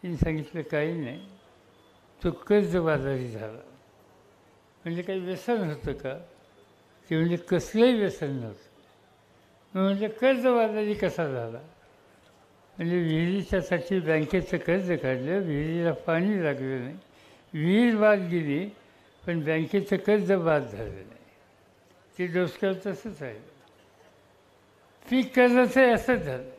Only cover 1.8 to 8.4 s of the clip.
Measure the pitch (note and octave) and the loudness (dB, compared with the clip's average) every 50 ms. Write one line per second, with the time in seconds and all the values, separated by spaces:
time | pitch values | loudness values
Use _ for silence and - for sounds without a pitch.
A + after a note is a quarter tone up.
1.8 | _ _ _ _ _ _ _ _ - F3 - - - - G#3 G#3 G#3 F3 E3+ F3+ | _ _ _ _ _ _ _ _ -4 -4 -4 -4 0 2 4 4 4 4 0 0
2.8 | E3 D#3+ D#3 C#3 C3 C#3 C#3 C3 B2+ A#2+ A2 G#2+ A2 G#2+ A2 B2 - - - - | 2 2 2 2 0 -2 -2 -2 -4 -6 -8 -10 -10 -10 -12 -14 -18 -20 -20 -20
3.8 | _ _ _ _ - _ _ _ _ _ _ _ _ _ _ _ _ _ _ _ | _ _ _ _ -20 _ _ _ _ _ _ _ _ _ _ _ _ _ _ _
4.8 | _ E3+ E3+ F3 F3 F#3 F#3+ F#3+ F3+ F3+ F#3 - - - A#3+ A3 F#3+ D#3+ D3+ C#3 | _ -8 -6 -6 -6 -4 -6 -6 -4 -6 -8 -6 -2 -2 -2 0 0 -4 -4 -6
5.8 | - D3 C3+ - - C3 C3+ E3 F3 - - _ _ _ _ _ - _ _ _ | -6 -8 -8 -6 -8 -10 -10 -10 -14 -20 -20 _ _ _ _ _ -20 _ _ _
6.8 | _ _ _ _ _ - E3+ D#3+ E3 E3+ F3 E3+ F3 - F#3 E3+ E3 - - A3 | _ _ _ _ _ -2 0 0 2 0 0 -2 -2 0 0 0 0 -2 2 4
7.8 | A#3 B3+ B3 A3 G3+ F#3+ G3 - D#3+ C#3+ C#3 C3 | 6 6 6 4 0 -2 -2 -4 -6 -6 -4 -6